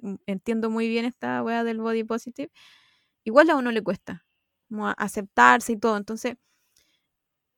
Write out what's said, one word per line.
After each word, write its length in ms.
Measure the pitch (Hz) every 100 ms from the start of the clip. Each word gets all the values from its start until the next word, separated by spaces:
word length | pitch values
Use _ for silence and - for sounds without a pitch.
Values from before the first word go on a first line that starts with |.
| 202 196 -
entiendo 440 | 190 - 226 226
muy 180 | 220 226
bien 160 | 233
esta 380 | 233 - 240 247
wea 220 | 233 233
del 160 | 233 220
body 240 | 226 226
positive, 460 | 220 226 - 240 294 _ - - _ _ _ _
igual 260 | - 226 320
a 60 | 302
uno 160 | 247
le 100 | 226
cuesta, 440 | 214 196 - 175 _ _ _ _ -
como 200 | 214 208
a-, 40 |
aceptarse 800 | - 202 - 196 - 247 247 233
y 40 | 226
todo. 180 | 233 208
Entonces, 400 | 202 220 247 240 _ _ _ _ _ _ _ _ _ _ _